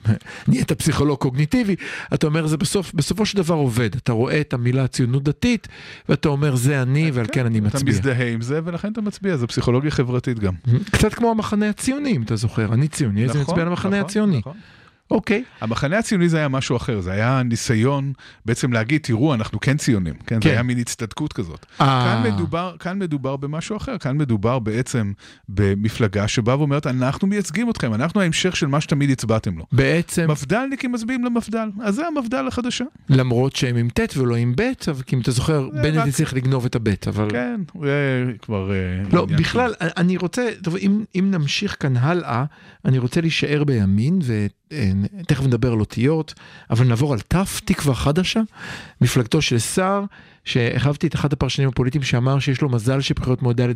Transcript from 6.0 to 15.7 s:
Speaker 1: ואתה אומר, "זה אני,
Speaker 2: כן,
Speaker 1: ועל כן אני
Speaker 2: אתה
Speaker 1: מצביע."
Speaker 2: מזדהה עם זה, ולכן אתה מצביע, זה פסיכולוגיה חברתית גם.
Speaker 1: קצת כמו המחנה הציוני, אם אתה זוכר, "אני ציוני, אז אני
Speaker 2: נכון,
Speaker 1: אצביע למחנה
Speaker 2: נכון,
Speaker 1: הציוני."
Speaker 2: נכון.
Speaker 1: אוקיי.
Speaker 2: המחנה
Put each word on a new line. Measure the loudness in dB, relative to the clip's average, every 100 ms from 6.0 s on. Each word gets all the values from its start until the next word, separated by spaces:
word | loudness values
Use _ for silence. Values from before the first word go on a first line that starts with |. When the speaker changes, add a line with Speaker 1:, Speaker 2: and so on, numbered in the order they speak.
| -2
Speaker 1:
ואתה | 0 0
אומר, | 2 2 2
"זה | 2 2
אני, | 2 2 2
Speaker 2:
כן, |
Speaker 1:
ועל | 0 -2
כן | 0 0
אני | 2
Speaker 2:
אתה | 0
Speaker 1:
מצביע." | 0 0
Speaker 2:
מזדהה | 2 0 0 0
עם | -2
זה, | -2 -4 -4
ולכן | -6 -6
אתה | -4
מצביע, | -6 -4 -2 0
זה | 0
פסיכולוגיה | 0 2 2 2
חברתית | 0 0 0 -2 0
גם. | -2 0 2 2 2
Speaker 1:
קצת | 2 2
כמו | 2 0
המחנה | 2 0 0 0
הציוני, | 0 -2 -2 0 0
אם |
אתה | 0 -2
זוכר, | -2 0 0
"אני | 2 0
ציוני, | 0 0 2 0
אז |
אני | 0
Speaker 2:
נכון, | 0
Speaker 1:
אצביע | 0 0
למחנה | -2 0 0
Speaker 2:
נכון, | 0
Speaker 1:
הציוני." | 0 2 2
Speaker 2:
נכון. | -2 -12 -20 -20 -20 _ -2
Speaker 1:
אוקיי. | -2 0 -2 -2 -6
Speaker 2:
המחנה | -4